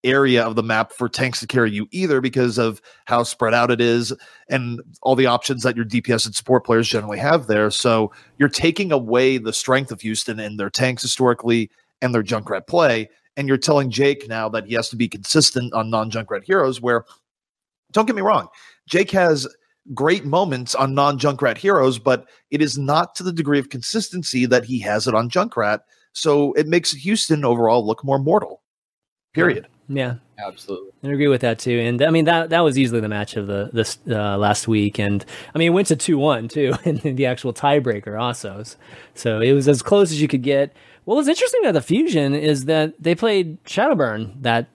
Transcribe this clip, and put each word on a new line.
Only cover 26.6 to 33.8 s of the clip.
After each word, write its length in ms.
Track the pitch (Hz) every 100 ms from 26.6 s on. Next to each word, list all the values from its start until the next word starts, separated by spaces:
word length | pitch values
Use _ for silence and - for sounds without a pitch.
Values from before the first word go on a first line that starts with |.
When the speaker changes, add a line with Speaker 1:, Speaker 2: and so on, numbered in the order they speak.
| 151
Speaker 1:
makes 240 | 170 -
Houston 520 | 147 156 214 - 156
overall 400 | 135 120 113 120 107
look 180 | 113
more 140 | 139 135
mortal, 440 | 139 202 - - _ _ _ _ _ _ _
period. 320 | - 151 113 - _ -
Speaker 2:
Yeah. 280 | 139 127 120 _ -
Speaker 3:
Absolutely. 460 | 101 - - 92 95 _
Speaker 2:
I 60 | 139
agree 200 | 139 147
with 120 | 127
that 180 | 120 113
too. 200 | 127 120
And 220 | 117 120
I 80 | 151
mean, 160 | 165 156
that, 240 | 165 165
that 100 | 165
was 180 | 160 131
easily 220 | 127 117
the 80 | 107
match 280 | 104 104 113
of 100 | 101
the, 240 | 101 104
this, 260 | 117